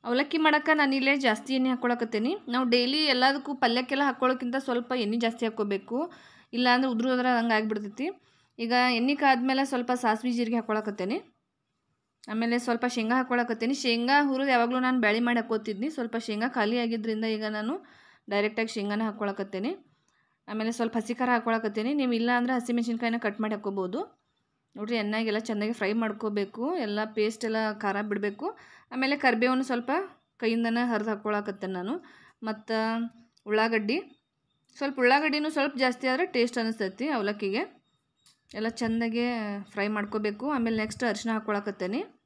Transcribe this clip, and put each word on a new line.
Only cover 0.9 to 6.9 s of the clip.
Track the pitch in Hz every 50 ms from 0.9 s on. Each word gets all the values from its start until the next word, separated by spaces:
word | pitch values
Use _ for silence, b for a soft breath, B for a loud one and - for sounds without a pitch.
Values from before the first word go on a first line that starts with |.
| 269
ಇಲ್ಲೇ | 269 262 269 277
ಜಾಸ್ತಿ | 285 269 240 214 214 - - 262
ಎಣ್ಣೆ | 262 254 262
ಹಾಕ್ಕೊಳಕತ್ತೇನೆ. | 254 247 254 247 240 240 240 226 - 208 220 254 359 415 - -
ನಾವು | 240 247 262 240
daily | 233 247 240 247 269 302 311
ಎಲ್ಲದಕ್ಕೂ | 294 262 254 254 269 277 285 277 285 285
ಪಲ್ಯಕ್ಕೆಲ್ಲ | 277 - 233 233 247 254 247 277 269 285
ಹಾಕ್ಕೊಳ್ಳೋಕ್ಕಿಂತ | 277 262 - 262 254 262 254 262 240 240 269
ಸ್ವಲ್ಪ | 269 - 247 240 240 240 254
ಎಣ್ಣೆ | 254 220 202 220
ಜಾಸ್ತಿ | 240 233 226 226 233 240
ಹಾಕ್ಕೋಬೇಕು, | 226 220 220 214 208 202 196 - - 233 254 320 349 B B B B B B B B -
ಇಲ್ಲಾಂದ್ರೆ | 233 247 247 247 247 269 262